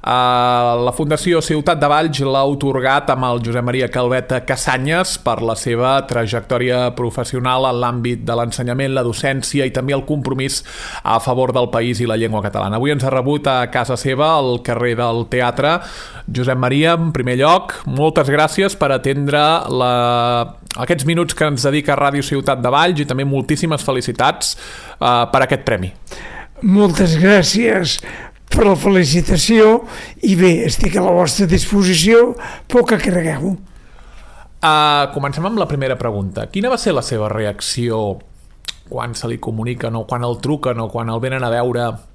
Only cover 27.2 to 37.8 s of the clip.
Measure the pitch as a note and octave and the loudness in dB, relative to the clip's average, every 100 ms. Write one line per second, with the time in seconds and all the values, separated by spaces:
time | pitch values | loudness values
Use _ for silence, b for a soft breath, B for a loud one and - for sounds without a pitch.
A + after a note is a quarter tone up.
27.2 | F#3 G3+ E3+ G3+ A#3 G3+ E3+ - B B | 6 6 4 2 2 2 0 -4 B B
28.2 | B B - - G#3 F#3+ G3 F#3+ D#3 E3 | B B -2 4 4 4 4 4 4 2
29.2 | E3+ F3+ - A3+ G#3+ A3+ - B B B | 2 2 4 6 8 6 0 B B B
30.2 | - F3+ F#3 E3 G3 - - G3 F#3 F3 | 2 6 6 4 2 2 2 2 4 4
31.2 | E3+ - F#3+ F#3 - G3+ F#3 F3 F3+ A#3 | 2 2 2 2 2 2 4 4 6 6
32.2 | B3 B3+ B B - A#3+ A#3+ A3 - F3+ | 6 0 B B 0 2 4 2 2 0
33.2 | D#3+ C#3+ D#3 F3+ - b b b b b | -2 -2 -4 -4 -8 b b b b b
34.2 | b b b - D#3 D#3 D3+ D3 C#3 D3 | b b b -2 2 4 4 2 0 -2
35.2 | C#3 C#3 F#3 A3 E3+ C#3+ C3 B2 A#2 G#2 | -4 -4 -4 -2 -2 -2 -2 -2 -4 -4
36.2 | G2 G2+ G#2+ G3 B3 B3+ - C#3+ A#2+ A#2 | -4 -6 -6 -4 -2 0 0 0 -2 -4
37.2 | G#2+ G#2+ G#2 G2+ - - | -2 -2 -4 -4 -6 -4